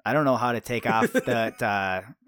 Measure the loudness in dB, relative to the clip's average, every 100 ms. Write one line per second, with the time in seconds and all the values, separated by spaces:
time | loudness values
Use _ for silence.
0 | -2 2 2 2 0 -2 -2 -4 0 2
1 | 2 0 0 0 -2 -2 -2 0 0 -4
2 | -8 -16